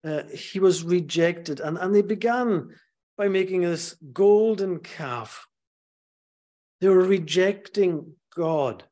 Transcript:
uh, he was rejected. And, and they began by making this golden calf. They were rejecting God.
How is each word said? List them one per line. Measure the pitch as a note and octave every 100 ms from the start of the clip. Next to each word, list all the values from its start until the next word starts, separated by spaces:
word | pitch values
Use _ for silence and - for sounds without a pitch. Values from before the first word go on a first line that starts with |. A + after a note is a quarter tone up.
uh, | D#3 D3+ -
he | C3+ - G3
was | F#3+ F3
rejected. | E3 F3+ D3 D#3+ E3+ E3+ E3+ D#3+
And, | G#3+ F3+
and | F3+ G#3
they |
began | G3+ G#3+ A#3 A#3+ B3 F#3 - - _ _ _ -
by | G3+
making | F#3+ F#3 F#3
this | F3 E3 E3+ - D3+
golden | B2+ G3 G#3 A3 G#3 G3 F3
calf. | E3 - C3+ A#2+ A2 - - _ _ _ _ _ _ _ _ _ _ _ _ _
They | F#3+
were | F#3
rejecting | F#3 G3 D#3 D#3+ F#3+ G3 - G#3 F#3+ D#3+ E3 - _ -
God. | E3 D#3+ C3+ G#2+ -